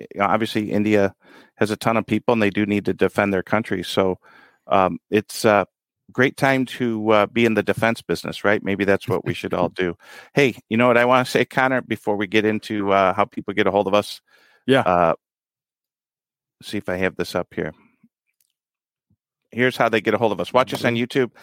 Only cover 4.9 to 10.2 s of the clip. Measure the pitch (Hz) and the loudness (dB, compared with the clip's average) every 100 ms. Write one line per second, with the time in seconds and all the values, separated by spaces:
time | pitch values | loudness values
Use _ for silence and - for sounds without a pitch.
4.9 | 85 - 104 - - 113 104 90 _ _ | -2 -4 -2 -2 0 2 4 2 _ _
5.9 | _ _ - 135 - 139 135 123 - 120 | _ _ -2 -2 0 0 0 -2 -4 -4
6.9 | 110 107 107 101 113 117 104 101 98 113 | -2 2 2 2 2 2 2 -2 0 0
7.9 | 113 - 85 - - 101 104 92 98 98 | -2 -4 -6 -6 -4 0 0 0 -2 0
8.9 | 98 - 92 - 87 90 90 87 - 90 | 0 0 -6 -4 -8 -6 -2 -2 -2 -4
9.9 | 82 - - | -6 -12 -20